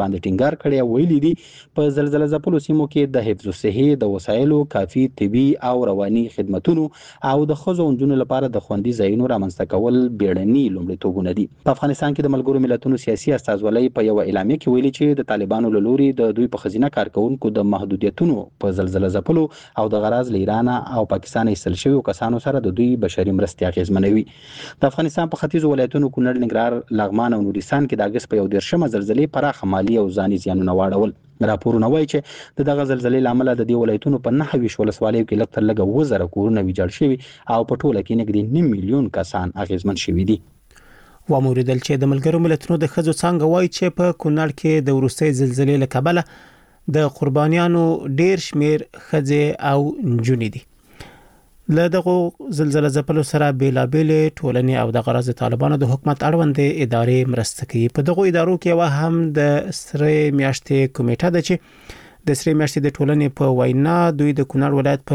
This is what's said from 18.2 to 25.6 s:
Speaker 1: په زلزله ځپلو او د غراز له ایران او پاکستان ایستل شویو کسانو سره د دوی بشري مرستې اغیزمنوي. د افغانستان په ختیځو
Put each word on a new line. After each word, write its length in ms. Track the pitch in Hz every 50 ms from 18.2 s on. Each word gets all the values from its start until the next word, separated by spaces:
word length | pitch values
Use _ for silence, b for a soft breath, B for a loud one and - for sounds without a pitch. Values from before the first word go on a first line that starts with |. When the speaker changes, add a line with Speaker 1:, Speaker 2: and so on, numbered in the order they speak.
| 170 170 131 98 90 - _ -
Speaker 1:
په 160 | 104 98 90 98
زلزله 320 | 95 92 95 92 95 92 98 98
ځپلو 260 | - - 165 165 156 147 B B B B B 117
او 100 | 107 104 107
د 100 | 104 107
غراز 260 | 110 120 123 127 123 104
له 20 | 95 95
ایران 260 | 101 107 113 120 123 123 117
او 260 | - - 127 113 107 - 117
پاکستان 380 | 117 - - - 117 113 110 101
ایستل 240 | - - 95 90 - -
شویو 220 | 135 139 131 - 101
کسانو 320 | 95 - 117 113 120 117 -
سره 140 | 143 139 131 110
د 100 | 95 92
دوی 140 | 117 123 123 127
بشري 360 | 117 101 87 - 98 92 101 95 92
مرستې 240 | 101 95 - - 87 90
اغیزمنوي. 540 | - 98 90 92 98 95 98 101 107 110 - B B B B B B B B B B B
د 40 | 143 135
افغانستان 420 | - 175 165 147 - 180 170 160
په 40 | 165 -
ختیځو 300 | 175 156 170 160